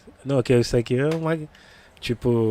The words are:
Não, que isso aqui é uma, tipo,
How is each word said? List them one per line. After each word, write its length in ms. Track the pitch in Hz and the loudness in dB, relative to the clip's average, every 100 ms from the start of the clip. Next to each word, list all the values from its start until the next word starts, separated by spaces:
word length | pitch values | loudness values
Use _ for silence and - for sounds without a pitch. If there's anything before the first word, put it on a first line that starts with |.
| - - | -20 -14
Não, 180 | 135 139 | -4 -2
que 140 | - 123 | 2 2
isso 180 | 120 123 | 4 0
aqui 220 | 117 123 | 0 -2
é 80 | 147 | 0
uma, 280 | 165 160 160 151 - - - - - | -2 -2 -4 -8 -18 -20 -20 -20 -12
tipo, 300 | - 117 123 117 110 | -8 -4 0 2 2